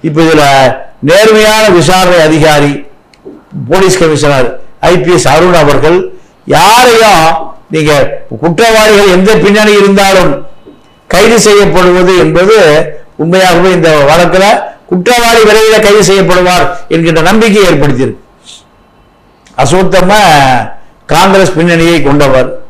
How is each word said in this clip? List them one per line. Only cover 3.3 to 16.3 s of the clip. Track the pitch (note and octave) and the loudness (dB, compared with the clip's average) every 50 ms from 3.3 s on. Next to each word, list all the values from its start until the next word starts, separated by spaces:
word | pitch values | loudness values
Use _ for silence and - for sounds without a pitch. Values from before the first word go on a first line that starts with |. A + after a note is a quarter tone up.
| - - _ _ - - - A#2 | -20 -20 _ _ -16 -16 -6 -4
போலீஸ் | D3+ F#3 G3 F#3 F#3 F#3 | -2 0 0 0 0 0
கமிஷனர் | E3+ D#3+ D#3 C#3+ D3 C#3+ C#3+ C3+ B2+ - - - - - - - | 0 0 0 0 -2 -2 0 0 -2 -2 -4 -8 -12 -14 -12 -6
ஐ | - D#3+ F3+ F3 | -2 0 0 0
பி | C#3+ E3 | 0 0
எஸ் | F3+ D#3+ - C3+ | 0 0 0 0
அருண் | C3+ D#3+ E3+ F3+ F3 | 0 2 2 2 2
அவர்கள், | E3 D3 C#3+ C#3+ C3 C3+ D#3 F3 F#3 F#3 - - - - _ _ _ _ | 2 0 0 0 0 0 0 0 -2 -2 -6 -14 -20 -20 _ _ _ _
யாரையும் | - C#3 D3 F3 G3 A3+ A#3+ B3+ B3 A#3 A3 A3+ G#3+ G3 E3 D#3+ E3 E3+ E3 - - - - - _ | -2 0 0 2 2 2 2 2 2 2 2 2 2 2 2 2 0 -2 -4 -6 -12 -14 -18 -16 _
நீங்க | - D#3 D3+ D3+ D3 C#3+ B2+ A#2 - - - - B2 A2 | -6 -4 -2 0 0 0 0 -2 -4 -10 -12 -12 -12 -6
குற்றவாளிகள் | C#3+ E3+ E3+ D3 A#3 A3+ A3 A3 G#3+ G#3+ G#3+ G3+ G3+ G3 | -4 -4 -2 0 0 0 2 2 2 2 2 2 2 2
எந்த | F3+ F3+ F#3+ G#3 A3 | 2 2 2 0 0
பின்னணி | - D#3+ G3 G3+ G#3+ G#3+ G#3+ | 0 0 0 0 2 2 2
இருந்தாலும் | G#3 G3+ G3 G3 G3 G3 G3 G3 F#3+ F#3 F3+ F#3 F#3 F#3 - - - - _ - - - _ _ _ _ _ | 2 2 2 2 2 2 0 2 2 2 0 0 -2 -4 -8 -14 -18 -20 _ -20 -20 -20 _ _ _ _ _
கைது | _ - F3 G#3 A3+ A#3 A3+ | _ -2 0 0 2 2 2
செய்யப்படுவது | - G#3+ G3+ G#3 G3+ F3+ - F#3 F3+ F3+ F3+ F3+ F3+ F3+ F#3+ F3+ | 2 2 2 2 2 0 0 0 0 0 0 0 0 0 0 0
என்பது | D#3+ D#3 D#3 E3+ F#3 G3 A3+ G#3+ F#3 D#3 D3 D#3 D#3+ - - - - - _ | 0 0 0 0 0 2 2 2 2 2 2 0 -2 -4 -10 -16 -20 -20 _
உண்மையாகவே | - D3+ E3 F3+ F#3+ F#3+ F3+ F3 E3+ F3+ F#3+ | -8 -4 -2 0 0 2 2 2 2 0 0
இந்த | F#3 F3 D#3+ E3 | 0 0 0 0
வழக்குல | D#3 D3+ C#3 C#3 D#3 F3 F3 E3 E3+ F#3 F#3+ G3+ A#3 A3 - - - - _ | 0 2 2 2 2 2 0 0 0 0 0 0 0 -2 -4 -10 -16 -20 _
குற்றவாளி | - F#3 F#3 F3+ A3+ B3 A#3+ A#3 A#3 A#3 A#3 A3 | -6 -6 -4 -2 -2 -2 0 0 0 2 2 2
விரைவில் | G#3+ G#3+ G#3+ A3 A3 A3 G#3+ | 2 2 0 2 2 0 2
கைது | G#3+ G3+ G3+ G#3+ G3 | 2 2 2 2 2
செய்யப்படுவார் | D#3+ G3 G3 F#3 E3 | 2 0 0 0 0